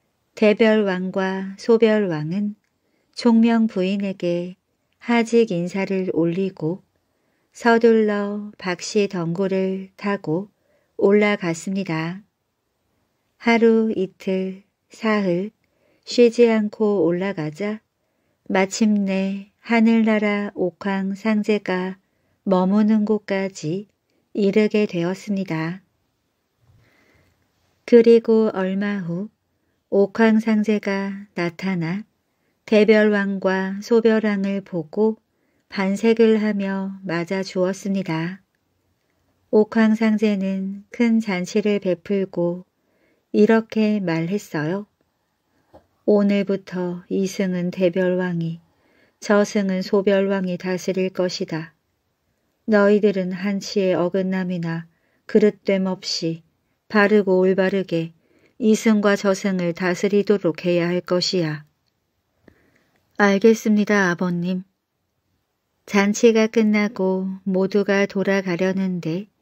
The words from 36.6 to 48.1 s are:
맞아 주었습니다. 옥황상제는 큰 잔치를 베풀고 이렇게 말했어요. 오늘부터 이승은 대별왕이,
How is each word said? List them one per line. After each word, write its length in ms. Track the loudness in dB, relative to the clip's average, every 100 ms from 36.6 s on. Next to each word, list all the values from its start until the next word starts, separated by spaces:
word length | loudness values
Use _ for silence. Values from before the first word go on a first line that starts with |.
| -4 -4 -6 -10
맞아 400 | -6 -6 -4 -6
주었습니다. 960 | -4 -2 -2 -2 -4 -4 -4 -4 -4 -8 _ _ _ _ _ _ _ _ _ _ _
옥황상제는 1300 | 0 2 2 2 2 0 0 0 -2 -4 -4 -6 -10 -16
큰 300 | -2 2 2
잔치를 580 | 0 -4 -2 -2 0 0
베풀고 840 | -2 -4 -2 -4 -2 -2 -2 -4 -12 _ _ _ _ _ _
이렇게 680 | 2 4 4 2 -2 0 0
말했어요. 880 | -2 -2 -2 -4 -6 -4 -4 -4 -8 _ _ _ _ _ _ _ _ -20 _ _ 0
오늘부터 920 | 2 2 0 -2 -4 -6 -6 -6 -8 -6
이승은 600 | -4 -4 -2 -4 -2 -4
대별왕이, 920 | 0 0 0 0